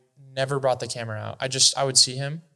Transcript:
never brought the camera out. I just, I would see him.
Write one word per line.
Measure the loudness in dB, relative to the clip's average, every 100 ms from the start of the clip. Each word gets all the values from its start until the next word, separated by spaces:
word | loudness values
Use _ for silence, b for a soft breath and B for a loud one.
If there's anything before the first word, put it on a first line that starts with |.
| _ _ -12
never | -4 -2 2
brought | 2 0
the | -2
camera | -6 -6 -6
out. | -8 -6
I | -4
just, | 2 2 2
I |
would | 2 4
see | 4 0
him. | -6 -8 -14